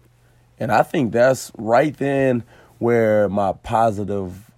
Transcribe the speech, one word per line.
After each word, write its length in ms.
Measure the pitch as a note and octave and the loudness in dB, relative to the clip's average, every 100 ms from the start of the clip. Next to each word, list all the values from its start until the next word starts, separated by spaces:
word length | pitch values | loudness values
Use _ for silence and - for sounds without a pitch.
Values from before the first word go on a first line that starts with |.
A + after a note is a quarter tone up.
| _ _ _ _ _ - | _ _ _ _ _ -10
And 120 | - | 0
I 120 | A2 | 0
think 280 | D#3 F3 A#2+ | 2 0 0
that's 400 | A2 B2+ C3 - - | 2 2 2 -6 -8
right 380 | G#2+ A#2+ D3+ - | 0 2 2 -2
then 460 | C#3 C#3 C3+ A#2+ - - - - | -4 0 0 -2 -6 -18 -20 -4
where 480 | A#2 A#2 A2 G#2+ G2+ | 0 2 2 2 2
my 240 | G2+ G2 - | 0 -2 -4
positive 880 | - A2+ A#2 G2+ G2 G2+ F#2 F#2 - | -4 0 0 -2 -6 -6 -8 -12 -20